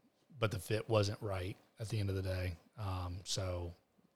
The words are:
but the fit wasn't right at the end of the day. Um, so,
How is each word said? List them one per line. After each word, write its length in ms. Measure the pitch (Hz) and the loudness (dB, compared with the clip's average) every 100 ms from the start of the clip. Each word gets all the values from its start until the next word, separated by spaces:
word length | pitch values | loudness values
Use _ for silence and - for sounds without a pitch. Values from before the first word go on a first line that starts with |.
| - _ - 135 | -20 _ -16 0
but 120 | 110 | 0
the 80 | 98 | 0
fit 300 | - 110 - | -2 -2 4
wasn't 300 | 107 101 107 | 6 6 2
right 340 | 110 92 90 120 - - | -2 -2 -2 -6 -12 -10
at 100 | 110 | -4
the 120 | 110 | 0
end 100 | 98 | 2
of 60 | 95 | 2
the 60 | |
day. 340 | 92 92 92 82 - - | 0 0 0 -4 -10 -8
Um, 400 | 101 92 90 92 | -4 -2 -4 -6
so, 480 | - - 95 87 87 85 _ _ _ | -4 -2 0 -2 -4 -8 _ _ _